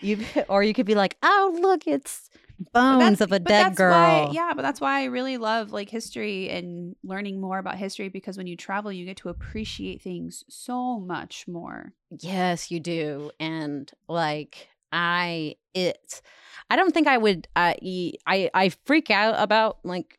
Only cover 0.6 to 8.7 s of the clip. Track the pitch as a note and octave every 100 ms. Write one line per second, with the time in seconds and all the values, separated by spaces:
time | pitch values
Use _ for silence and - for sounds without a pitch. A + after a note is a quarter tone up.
0.6 | G#3 G#3+ G3+ G#3 F#3+ - D#4 G4+ G4 E4+
1.6 | F#4 F4 D#4+ C#4+ - - - _ _ -
2.6 | F3+ A#3+ C4 C4 A#3 G#3 G3 F#3+ F3 G#3
3.6 | F#3+ F#3+ F#3 E3+ E3+ D#3+ D3 D#4 E4+ D4
4.6 | C4+ C#4 C#4 C#4 C4 B3 C4 B3+ A3 A3+
5.6 | G#3+ G#3+ G3+ A3+ - A#3+ G#3+ F#3+ F#3+ F3+
6.6 | F3 F3 F3 - F#3 F#3+ G3+ F#3+ F#3+ F#3+
7.6 | F#3+ F#3 G3 - G3 F#3+ G3+ F#3+ F3+ E3+
8.6 | -